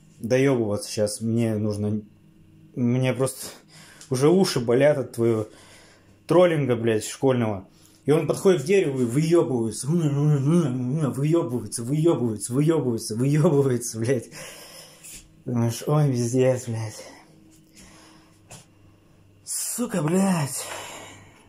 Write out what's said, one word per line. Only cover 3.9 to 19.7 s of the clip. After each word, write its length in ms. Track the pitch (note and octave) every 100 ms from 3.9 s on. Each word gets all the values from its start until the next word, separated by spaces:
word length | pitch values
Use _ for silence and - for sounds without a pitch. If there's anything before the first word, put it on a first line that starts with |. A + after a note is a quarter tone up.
| - -
уже 180 | B2+ C#3+
уши 320 | F3+ F#3 C3+
болят 380 | A#2 A#2+ C#3 D3
от 160 | A#2+
твоего 340 | - A#2 A2 G#2+ - - - - - _ _ -
троллинга, 480 | E3 F3+ D#3+ B2+ A#2+
блядь, 300 | A2+ A2 -
школьного. 600 | - C3+ B2 A2 G2 - _ - _ -
И 60 |
он 160 | D#3 D3+
подходит 360 | - G3 E3
к 20 | C3+
дереву 340 | G3 D#3+ C3
и 40 | A#2+
выебывается. 840 | B2+ D#3+ E3+ D#3+ B2+ A2+ - C3
Выебывается, 2000 | E3+ D#3 C#3 D3+ D3 C3+ E3+ D3+ B2 B2 D3+ C#3+ A#2+ D3 E3 E3 A#2+ G#2 - A#2 D3 E3 D3 A#2+ G#2+ -
выебывается, 600 | B2 D3+ D#3+ B2+ A2+ - A2
выебывается, 840 | C3+ D3+ E3+ C#3+ C3+ A#2+ - A2+
блядь. 320 | A#2 C3+ - - - - - - - - - - - - -
Думаешь, 380 | A#2+ A#2 A2+ -
«Ой, 240 | D3 D3
пиздец, 540 | B2 A#2+ B2+ B2+ B2 -
блядь». 380 | A2 G#2+ - - - - - - - _ - - - - - - _ - - - _ - _ _ _ _ _ -
Сука, 560 | - -